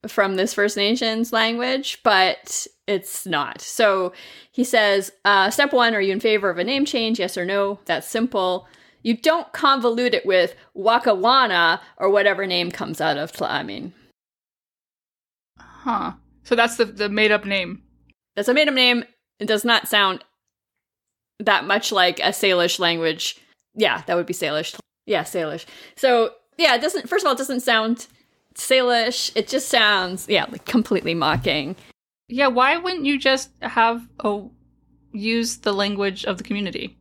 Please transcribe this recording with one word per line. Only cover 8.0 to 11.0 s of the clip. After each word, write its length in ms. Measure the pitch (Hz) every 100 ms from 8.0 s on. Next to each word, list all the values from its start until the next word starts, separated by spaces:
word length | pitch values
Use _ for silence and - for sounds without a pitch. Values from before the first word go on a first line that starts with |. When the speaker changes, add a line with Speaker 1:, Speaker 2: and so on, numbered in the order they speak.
| -
Speaker 1:
simple. 580 | 226 233 208 185 180 - _ _ _
You 120 | 226 226
don't 360 | 311 330 -
convolute 600 | - 294 277 240 233 247
it 140 | 190 185
with 300 | 185 170 - _ -
Wakawana 1000 | 190 240